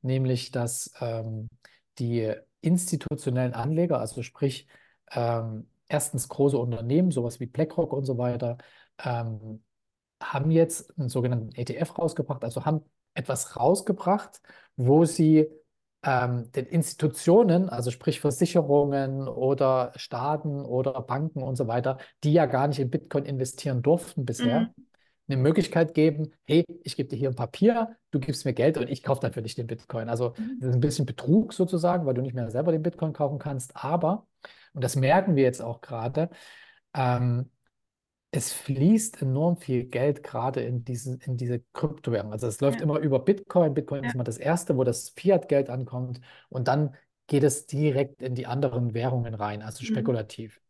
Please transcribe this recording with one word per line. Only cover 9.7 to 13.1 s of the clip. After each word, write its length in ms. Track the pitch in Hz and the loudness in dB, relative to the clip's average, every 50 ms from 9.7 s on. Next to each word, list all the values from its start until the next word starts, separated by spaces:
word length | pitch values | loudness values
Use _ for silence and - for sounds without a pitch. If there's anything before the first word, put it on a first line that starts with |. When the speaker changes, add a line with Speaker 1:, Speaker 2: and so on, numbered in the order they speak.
| _ _ _ _ _ _ _ _ _ _ | _ _ _ _ _ _ _ _ _ _
Speaker 1:
haben 300 | - - - 143 139 156 | -12 -6 -4 -2 0 4
jetzt 460 | 160 165 165 165 - - - _ - - | 6 6 4 4 2 -10 -12 _ -8 -6
einen 120 | 139 123 | -6 -2
sogenannten 500 | - 131 120 127 123 120 110 107 - - | -2 0 0 0 0 -2 -4 -6 -8 -8
E 60 | 123 | -6
T 100 | - 131 | -6 -4
F 220 | - 165 - - - | -4 -4 -4 -2 -2
rausgebracht, 460 | 170 160 - - 135 - 143 123 - | -2 -2 -2 -2 -4 -4 -4 -6 -6
also 200 | 113 110 131 - | -6 -6 -4 -2
haben 180 | - 151 156 - _ _ _ _ _ | 0 -2 -2 -4 _ _ _ _ _